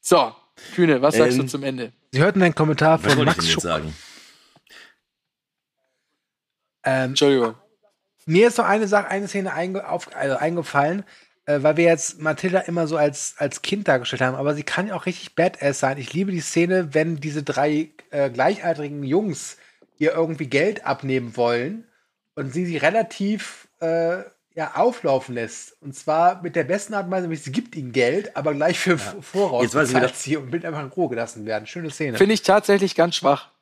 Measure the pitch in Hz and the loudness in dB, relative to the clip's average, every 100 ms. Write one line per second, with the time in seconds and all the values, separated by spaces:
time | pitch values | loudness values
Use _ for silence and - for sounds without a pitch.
0 | - 175 117 - _ _ - - 170 135 | 4 4 4 -4 _ _ -10 2 4 6
1 | 139 160 151 127 131 139 139 127 113 _ | 4 4 4 4 0 -4 -6 -6 -10 _
2 | _ 131 165 190 180 - 156 147 151 160 | _ 2 4 6 2 4 0 4 4 4
3 | - 139 147 170 165 - 87 78 78 78 | 4 4 4 2 0 -2 0 -4 -4 -12
4 | - - - _ _ _ _ - - _ | -18 -20 -20 _ _ _ _ -20 -20 _
5 | _ _ _ _ _ _ _ _ _ _ | _ _ _ _ _ _ _ _ _ _
6 | _ _ _ _ _ _ _ _ 139 131 | _ _ _ _ _ _ _ _ -2 0
7 | 127 135 143 135 117 113 _ _ _ _ | 0 2 4 6 2 -2 _ _ _ _
8 | _ _ - 170 233 233 214 208 208 202 | _ _ 2 6 6 4 2 2 2 0
9 | 196 196 202 196 190 156 180 190 - 170 | 0 -6 -4 -6 -4 -4 -4 -6 -6 -8
10 | - - 139 131 156 170 156 139 143 190 | -8 -6 -4 0 -2 -2 0 0 0 -2
11 | 190 - _ _ - 147 147 156 170 165 | -8 -20 _ _ -2 2 2 4 4 4
12 | - - 156 151 185 185 175 170 160 156 | 0 -6 -4 -2 0 0 0 -2 -2 2
13 | 147 139 - - 143 - - 202 196 131 | 0 0 -12 -6 -6 -6 -6 -4 0 0
14 | 120 127 131 131 143 147 143 - 202 180 | 0 -2 -2 0 -4 -4 -4 -4 -4 -6
15 | - 170 - - 175 - 143 139 135 139 | -6 -8 -10 0 0 0 -4 0 -2 -4
16 | 127 156 196 180 - 165 175 185 165 147 | -6 -4 -2 -4 -2 0 2 2 2 0
17 | 156 160 156 151 143 135 147 151 160 - | 0 -2 -6 -6 -4 0 0 0 -4 -10
18 | _ 147 139 120 156 202 175 151 147 147 | _ -2 -2 2 0 0 -2 -4 -4 -8
19 | 139 160 214 147 - - _ _ _ _ | 0 0 0 -6 -10 -18 _ _ _ _
20 | 151 160 165 156 143 139 180 208 - 139 | 0 2 -2 -2 -2 2 2 -2 -4 -4
21 | 139 131 120 113 117 120 131 220 - _ | 0 -2 -2 0 0 2 -2 -8 -14 _
22 | _ _ _ - 135 143 180 160 143 214 | _ _ _ -10 -6 -4 -4 0 2 2
23 | 220 - 202 214 - - _ _ 165 165 | -2 -4 -4 -4 -6 -16 _ _ -2 0
24 | 165 180 202 _ _ 165 151 143 226 233 | 0 -4 -8 _ _ -8 -8 0 0 0
25 | 151 135 - 120 113 - - _ 143 131 | 0 0 -2 -8 -8 -10 -20 _ -18 -10
26 | - 156 175 185 175 170 139 196 - 208 | -2 4 4 2 -4 -4 -2 -2 -2 -6
27 | 180 185 175 160 139 131 - 165 127 123 | -4 -4 -4 -6 -6 -6 -6 -12 -4 2
28 | 123 165 208 - 147 143 156 175 185 165 | 2 2 -4 -4 -4 0 0 0 0 0
29 | 104 101 - 190 196 127 120 139 139 127 | -2 -12 -6 -2 0 0 0 2 2 2
30 | 127 - 135 151 131 165 170 151 135 190 | 2 -2 -4 -4 -4 -6 -6 -8 -8 -4
31 | 160 117 117 113 107 107 107 175 160 - | -2 -2 -6 -8 -6 -6 -6 -10 -10 -6
32 | 147 110 196 220 - 202 202 202 190 - | -6 2 4 4 4 4 6 2 2 2
33 | 170 - - 143 - _ | 0 2 2 2 -2 _